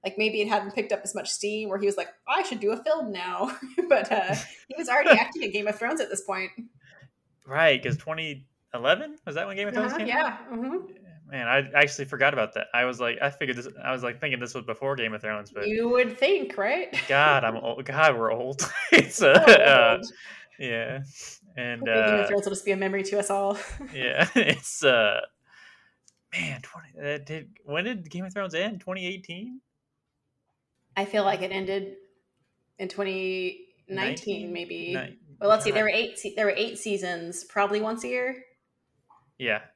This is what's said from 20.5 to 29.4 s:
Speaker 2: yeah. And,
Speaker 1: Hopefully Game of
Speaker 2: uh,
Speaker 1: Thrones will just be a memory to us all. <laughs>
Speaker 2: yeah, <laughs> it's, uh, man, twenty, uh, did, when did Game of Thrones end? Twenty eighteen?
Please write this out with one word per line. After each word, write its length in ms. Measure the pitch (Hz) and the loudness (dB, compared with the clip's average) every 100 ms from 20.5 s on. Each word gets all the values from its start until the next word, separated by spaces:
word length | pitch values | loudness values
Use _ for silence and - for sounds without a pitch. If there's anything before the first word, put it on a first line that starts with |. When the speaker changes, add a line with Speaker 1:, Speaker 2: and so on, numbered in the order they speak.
| - | -10
Speaker 2:
yeah. 400 | 131 117 117 131 139 - - - _ - | -6 -4 -6 -8 -12 -14 -18 -18 _ -10
And, 260 | 123 120 | -8 -6
Speaker 1:
Hopefully 220 | 117 110 107 | 0 4 4
Game 80 | 104 | 4
of 100 | 147 | 2
Speaker 2:
uh, 20 | |
Speaker 1:
Thrones 160 | 202 196 | 0 -2
will 60 | |
just 140 | 196 202 | -4 -2
be 60 | |
a 40 | 190 | -2
memory 260 | 190 196 | -2 -2
to 160 | 196 202 | -2 -2
us 100 | 196 | 0
all. 280 | 196 196 202 - - | 0 0 -4 -8 -12
<laughs> 180 | 277 | -12
Speaker 2:
yeah, 340 | 139 123 139 170 | -4 -2 2 4
<laughs> 40 | 247 | 4
it's, 480 | - 139 - - | 4 0 -2 2
uh, 380 | 139 123 104 62 - _ _ - - _ _ _ _ _ _ | 4 6 4 0 -6 _ _ -20 -20 _ _ _ _ _ _
man, 280 | 90 156 139 | -8 -6 -8
twenty, 280 | - - - - | -14 -20 -20 -10
uh, 180 | 143 147 | -6 -6
did, 300 | 143 156 147 _ | -8 -14 -14 _
when 220 | - 151 202 | -6 -4 -4
did 240 | 226 160 | -6 -8
Game 160 | 175 185 | -10 -8
of 80 | |
Thrones 200 | 190 190 160 | -8 -6 -4
end? 260 | 202 196 | -4 -6
Twenty 240 | 185 185 180 | -10 -8 -8
eighteen? 560 | 190 185 175 | -10 -12 -14